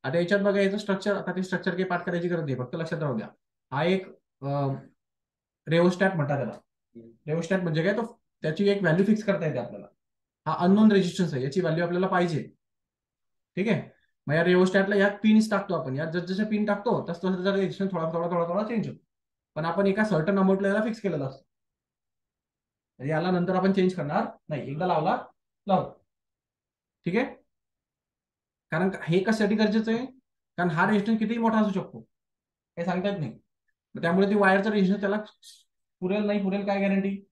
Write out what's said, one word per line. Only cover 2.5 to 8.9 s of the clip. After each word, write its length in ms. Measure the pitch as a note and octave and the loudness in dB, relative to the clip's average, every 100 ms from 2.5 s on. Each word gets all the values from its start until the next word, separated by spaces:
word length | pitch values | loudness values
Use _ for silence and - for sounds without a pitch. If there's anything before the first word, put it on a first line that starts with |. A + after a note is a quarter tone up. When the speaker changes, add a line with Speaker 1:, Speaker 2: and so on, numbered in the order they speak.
| B2 | -4
Speaker 1:
फक्त 200 | B2+ E3 | -6 -6
लक्षात 260 | D#3+ D#3+ | -6 -4
राहू 140 | D3+ A2+ | -2 -4
द्या. 120 | G2+ _ _ _ _ | -6 _ _ _ _
हा 120 | C3 | -2
एक, 240 | E3 F#3+ - - _ _ | 0 0 -2 -20 _ _
अं, 340 | C#3 C#3+ C#3 C3+ - _ _ _ _ _ _ _ - | -6 -2 -2 -4 -10 _ _ _ _ _ _ _ -2
rheostat 440 | E3 F3+ F#3 G3 F3 | 4 4 4 0 0
म्हणतात 200 | C#3 C3+ | -2 -2
त्याला. 160 | A2 - _ _ _ A#2 | -4 -8 _ _ _ -20
Speaker 2:
हम्म. 340 | A2+ _ - | -20 _ -6
Speaker 1:
Rheostat 320 | D#3+ E3+ F#3+ | -4 0 -2
म्हणजे 200 | F3 D3+ | 0 0
काय, 80 | E3+ | 0
तो 280 | G#3 A3 - _ _ | 0 -4 -10 _ _
त्याची 260 | D#3 D#3 G3+ | -6 0 2
एक 140 | G3+ | 4
value 220 | F3+ | 2